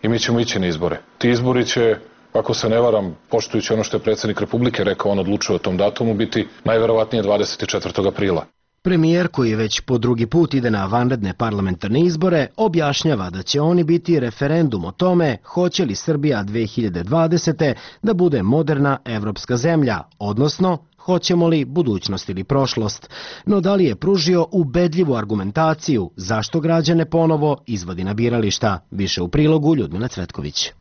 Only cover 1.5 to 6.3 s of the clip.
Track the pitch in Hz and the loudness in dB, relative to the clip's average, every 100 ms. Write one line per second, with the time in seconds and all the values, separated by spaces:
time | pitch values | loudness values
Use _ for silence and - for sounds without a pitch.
1.5 | 127 120 - 117 107 - - _ 117 110 | 0 0 2 2 2 -4 -20 _ -4 -2
2.5 | 113 117 113 120 107 95 78 _ 117 - | -2 0 2 4 2 0 -8 _ -2 0
3.5 | 113 - 110 104 110 - 107 110 101 101 | -4 0 -2 0 -2 -2 -2 -2 -4 -2
4.5 | 117 123 117 98 92 101 101 92 104 - | 0 0 0 -2 0 0 0 0 -2 0
5.5 | 90 - 92 101 104 113 104 110 | -2 0 0 0 0 -2 0 0